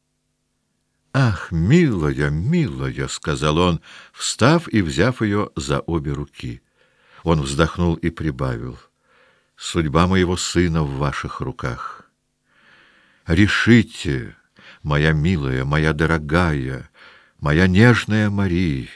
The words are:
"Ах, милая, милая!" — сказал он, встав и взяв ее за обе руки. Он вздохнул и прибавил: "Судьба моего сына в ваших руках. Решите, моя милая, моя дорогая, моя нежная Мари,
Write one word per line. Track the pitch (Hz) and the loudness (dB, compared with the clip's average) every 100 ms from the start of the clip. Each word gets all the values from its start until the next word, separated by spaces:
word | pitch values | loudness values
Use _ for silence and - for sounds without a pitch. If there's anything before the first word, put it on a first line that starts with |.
| _ _ _ _ _ _ _ _ _ _ _ | _ _ _ _ _ _ _ _ _ _ _
"Ах, | 135 123 92 - | 0 0 0 -4
милая, | 82 90 170 156 95 73 65 73 | 0 4 4 4 2 0 0 -2
милая!" — | 76 104 175 120 67 67 64 65 | -2 0 0 0 -2 -6 -6 -8
сказал | - - 69 76 78 | -6 -6 -2 0 2
он, | 90 82 - - - | 2 0 -6 -20 -20
встав | - - - 127 165 - | -10 -6 0 2 2 2
и | 110 | 0
взяв | 82 69 113 127 | 0 2 0 0
ее | 107 104 - - | -2 -2 -4 -6
за | 69 71 | -4 -2
обе | - 82 73 | -2 -4 -4
руки. | 71 71 - 62 60 _ _ _ _ _ - | -6 -8 -12 -12 -12 _ _ _ _ _ -8
Он | 82 80 | 0 0
вздохнул | 67 69 80 - 87 82 | 0 0 0 0 -2 0
и | 90 | -4
прибавил: | - 78 65 65 58 62 65 _ _ _ _ _ _ _ - | -4 -6 -4 -4 -6 -10 -14 _ _ _ _ _ _ _ -16
"Судьба | - 85 78 78 90 | -6 -2 0 2 2
моего | 95 87 90 | 2 0 -2
сына | - - 90 80 | -2 0 2 0
в | 71 67 | -2 -2
ваших | 71 - 67 - | -4 -4 -8 -8
руках. | 64 - 64 60 - - - _ _ _ _ _ _ _ _ _ _ _ - | -10 -8 -8 -8 -12 -16 -20 _ _ _ _ _ _ _ _ _ _ _ 0
Решите, | 85 104 - - 117 87 - - 65 53 - _ _ - - | 2 4 2 4 4 4 -4 -4 -4 -6 -18 _ _ -20 -12
моя | 76 73 78 | -2 2 4
милая, | 78 80 90 67 64 67 | 2 2 0 0 -2 0
моя | 76 78 | 0 0
дорогая, | 73 80 82 73 82 85 73 64 65 - _ - - _ - | 2 0 0 0 0 0 -2 -4 -8 -14 _ -20 -20 _ -6
моя | 71 78 92 | 0 2 4
нежная | 92 120 110 - 107 104 | 6 6 4 0 0 0
Мари, | 101 95 85 87 67 58 | -2 -2 0 0 -4 -8